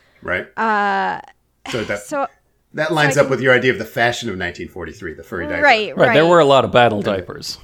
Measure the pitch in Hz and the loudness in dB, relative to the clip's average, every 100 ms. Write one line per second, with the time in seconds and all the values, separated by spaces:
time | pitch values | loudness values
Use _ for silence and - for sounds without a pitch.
0 | _ _ - 90 - - 220 208 202 196 | _ _ -6 -6 -6 -4 -2 0 0 -2
1 | 185 170 - _ _ _ - - - 104 | -4 -6 -14 _ _ _ -8 -8 -6 -8
2 | - 196 - _ _ _ _ 147 156 160 | -6 -6 -6 _ _ _ _ -6 -2 0
3 | 147 139 135 123 131 123 127 101 - 117 | 2 2 0 0 2 2 2 -2 -6 -2
4 | 117 120 117 92 87 - 82 92 82 - | -2 -2 -8 -8 -8 -10 -14 -12 -14 -12
5 | 87 78 - 90 - 85 285 220 196 151 | -14 -14 -12 -10 -8 0 2 2 0 0
6 | 156 151 165 175 139 135 107 123 120 107 | 4 4 4 6 6 4 4 4 4 2
7 | 107 95 - - - - | -2 -4 -6 -14 -14 -12